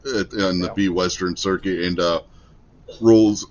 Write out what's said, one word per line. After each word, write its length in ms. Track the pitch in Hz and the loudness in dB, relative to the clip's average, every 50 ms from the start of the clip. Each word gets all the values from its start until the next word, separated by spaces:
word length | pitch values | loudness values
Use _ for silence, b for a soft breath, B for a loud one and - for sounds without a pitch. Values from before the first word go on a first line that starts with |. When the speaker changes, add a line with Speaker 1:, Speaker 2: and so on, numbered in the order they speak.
| - | -10
Speaker 1:
at, 280 | 139 123 104 92 - - | -6 -4 -4 -4 -4 -4
on 240 | 107 95 95 90 90 | -2 -2 -2 0 -2
the 60 | 90 85 | -4 -4
Speaker 2:
Yeah. 40 | - | -2
Speaker 1:
B 140 | 98 101 95 | -2 -2 0
Western 480 | 85 90 90 87 - - 92 90 82 | 0 0 -2 -2 -2 -4 -4 -6 -4
circuit 440 | - - 95 95 90 - 98 90 82 87 | -4 -4 -4 -4 -2 -2 -4 -4 -2 -2
and, 140 | 90 90 87 | -2 -2 0
uh, 200 | 87 85 82 82 - b b b b b b b b _ _ _ - - - - | 0 0 0 -2 -6 b b b b b b b b _ _ _ -20 -20 -12 0
roles, 460 | 113 113 113 110 110 104 104 104 - - | 4 6 6 8 6 4 2 -2 -6 -14